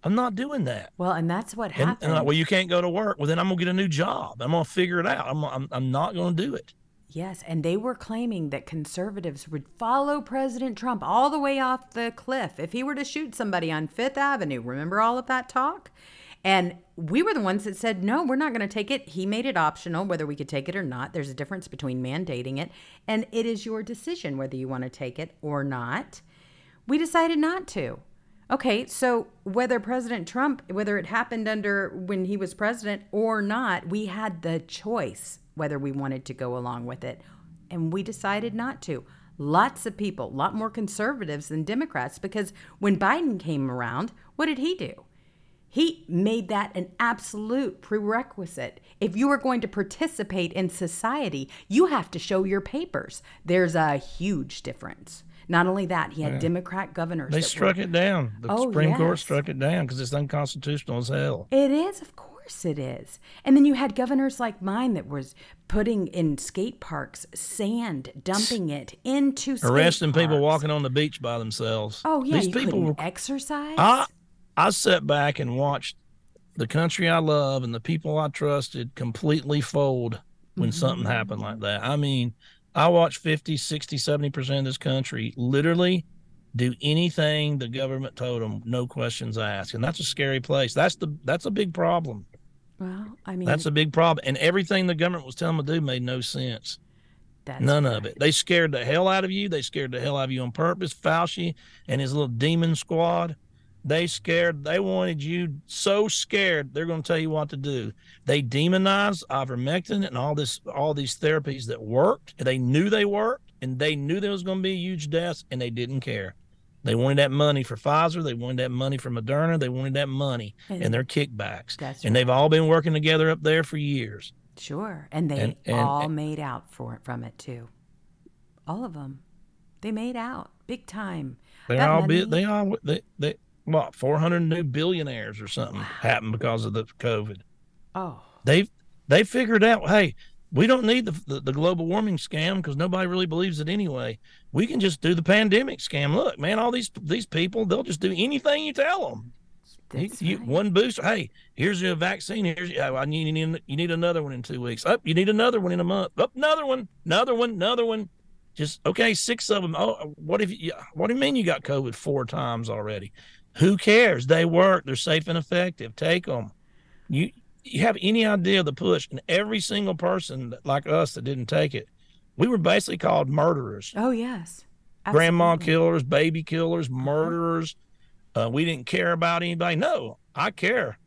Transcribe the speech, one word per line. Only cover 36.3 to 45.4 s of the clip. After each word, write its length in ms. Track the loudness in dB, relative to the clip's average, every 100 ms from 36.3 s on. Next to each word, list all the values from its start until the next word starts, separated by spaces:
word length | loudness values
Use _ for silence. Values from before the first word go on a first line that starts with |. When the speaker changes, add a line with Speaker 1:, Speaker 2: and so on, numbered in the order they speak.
Speaker 2:
go 220 | -8 -6 -4
along 300 | -6 -8 -8
with 180 | -10
it, 160 | -10 -12 -18 -20 -20 -20 -12
and 220 | -4 -2
we 100 | -2
decided 520 | -4 -6 -4 -2 -4
not 260 | -6 -6 -8
to. 220 | -8 -8 -10 -20 -20 -8
Lots 480 | 2 4 4 2 -8
of 100 | -4
people, 340 | -4 -4 -8
a 40 |
lot 200 | -2 -2
more 160 | -2 -6
conservatives 760 | -4 -6 -2 -4 -2 -6 -8 -6
than 160 | -6
Democrats, 540 | -2 -2 -4 -4 -6 -6
because 340 | -8 -4 -6 -8 -20 -2
when 200 | 2 4
Biden 400 | 4 2 0 -2
came 320 | -2 -2 -2
around, 400 | -2 -4 -4 -6 -8 -20 -2
what 100 | -2
did 120 | 0
he 160 | -2
do? 300 | -4 -6 -10 -20 _ _ _